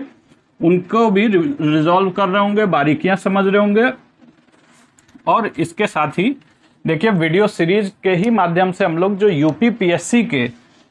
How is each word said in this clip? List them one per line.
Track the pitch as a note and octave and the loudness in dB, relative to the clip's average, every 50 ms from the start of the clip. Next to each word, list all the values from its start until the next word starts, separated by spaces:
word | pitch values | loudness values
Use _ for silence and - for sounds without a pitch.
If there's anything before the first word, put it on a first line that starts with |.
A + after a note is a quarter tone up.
| C#4 - - _ _ _ _ _ _ _ _ - E3 | -2 -4 -10 _ _ _ _ _ _ _ _ -2 0
उनको | E3+ F#3 F3+ - - G#3 A3+ A#3 A3+ | 2 2 2 0 -2 0 2 2 2
भी | G3 G3 G#3+ A#3+ | 2 2 2 2
रि-, | G3 F3+ E3 C#3+ C#3 - | 2 2 0 0 -2 -2
रिजॉल्व | D#3+ D3+ D3+ D#3 D3+ E3+ F3 F#3 G3 F#3+ | -2 0 2 2 2 2 2 2 2 0
कर | F3+ G3 G3+ F#3 | -2 -2 -2 0
रहे | F#3 G3+ | 0 0
होंगे, | G3+ G3+ G#3 G#3 G#3+ | 0 0 0 0 0
बारीकियां | G3 E3 D3 C#3+ D3+ D3 - - F#3 F#3+ | 0 0 0 2 0 0 0 0 -2 -2
समझ | F3+ - G3 F#3+ G3 G3 G3 | -2 -2 -2 0 0 0 2
रहे | G3 G#3 | 2 2
होंगे। | G#3 G#3 G3+ G#3+ A#3 C4 B3+ - - _ _ _ _ - _ _ _ _ _ _ _ _ _ _ _ _ _ _ _ _ - - - D#3 | 2 2 2 2 0 0 -2 -6 -14 _ _ _ _ -20 _ _ _ _ _ _ _ _ _ _ _ _ _ _ _ _ -20 -8 -4 -2
और | F3 A3 A3 G3+ - - | 0 0 -2 -2 -4 -4
इसके | E3 D3+ - - G#3 G3+ | -6 -4 -4 -4 -4 -4
साथ | - D#3 D3+ D3 | -2 -2 -4 -2
ही | D3 - F#3 B3 C#4+ - - _ _ _ _ _ _ _ - - | -2 -2 -2 -2 -4 -6 -10 _ _ _ _ _ _ _ -6 -4
देखिए, | D#3+ D3+ F#3 A3 | -2 0 0 0
वीडियो | G3+ E3+ E3 D#3+ D#3 F#3 G#3+ G#3 | 0 0 0 0 2 2 0 0
सीरीज | - - F3 E3+ G3 G#3+ G#3 G3 - _ - | 0 -2 -2 0 0 0 -2 -4 -6 _ -2
के | F#3+ | -2
ही | F#3 E3+ G3 A#3+ | 0 0 0 0
माध्यम | A#3 G#3+ F3+ F3 E3+ F3+ F#3 F#3 | 0 0 0 0 0 0 0 0
से | F3+ - G3+ | 0 -2 -2
हम | F3 D#3+ E3 | -2 0 0
लोग | F3+ G3 G#3 F#3 | -2 -2 0 0
जो | G#3 G#3 | 0 2
यूपीपीएससी | F3+ C#3 D3+ D#3 C#3+ - A3+ A#3+ A#3 A#3 G3 F3 E3+ D#3 - - - A#3+ A3 | 2 2 2 0 0 0 0 0 0 0 0 0 0 -2 -2 0 0 0 0
के | E3+ D3 C3 A#2+ A#2 - - _ _ _ _ _ _ | 0 -2 -2 -4 -4 -6 -12 _ _ _ _ _ _